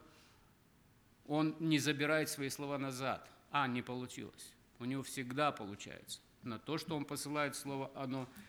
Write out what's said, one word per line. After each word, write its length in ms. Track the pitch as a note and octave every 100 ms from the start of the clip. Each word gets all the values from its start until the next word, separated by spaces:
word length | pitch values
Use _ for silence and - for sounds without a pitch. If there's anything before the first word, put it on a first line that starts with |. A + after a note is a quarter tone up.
| - - - - - - - - - - - - -
Он 300 | D3 D#3 D3+
не 200 | D#3+ D3+
забирает 500 | C3+ C#3 D3 D#3 D3
свои 200 | - C3+
слова 280 | - C#3+ C#3+
назад. 500 | C3+ B2+ C3 G#2 - - -
А, 180 | D3 C3+
не 140 | B2
получилось. 720 | A#2+ B2 B2 - A#2 - - - - -
У 80 | A#2+
Него 160 | C3+
всегда 500 | C3 - B2 C3 D3
получается. 680 | C#3 G2+ G2+ - - - - - -
На 160 | - A2
то, 180 | - D#3
что 180 | D#3 D3+
Он 100 | C#3+
посылает 500 | D3 C#3+ D3 C#3+ C3
слово, 360 | C#3+ C#3 C3+ -
оно 340 | C3+ C3+ B2+ -